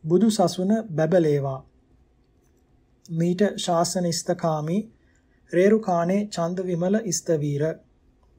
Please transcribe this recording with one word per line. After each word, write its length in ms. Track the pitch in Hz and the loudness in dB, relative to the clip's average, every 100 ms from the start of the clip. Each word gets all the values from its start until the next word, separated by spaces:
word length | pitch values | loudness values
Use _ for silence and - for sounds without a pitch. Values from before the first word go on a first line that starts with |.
බුදු 240 | 160 180 220 | 2 2 4
සසුන 420 | 208 175 - 185 220 220 | 2 0 0 -2 -2 -2
බැබලේවා. 680 | 156 160 180 156 143 139 131 - _ _ _ _ _ _ _ _ _ _ _ _ _ - | -2 2 2 2 0 -2 -8 -14 _ _ _ _ _ _ _ _ _ _ _ _ _ -10
මීට 340 | 165 170 180 202 202 | -2 -2 2 0 0
ශාසන 500 | - 170 170 185 175 | 0 0 2 0 -2
ස්ථකාමි 720 | 165 - 175 170 156 151 185 226 _ _ _ _ _ _ | -4 -4 -2 -2 -2 -2 -4 -6 _ _ _ _ _ _
රේරුකානේ 680 | 170 196 220 214 170 170 196 208 | 2 4 4 2 0 0 0 -2
චන්දවිමල 720 | - 170 180 185 170 180 208 214 | -4 -4 -4 -4 -2 0 0 -2
ස්තවීර. 560 | 165 - 160 147 143 156 - _ _ _ _ _ | -6 -2 -2 -2 -2 -4 -4 _ _ _ _ _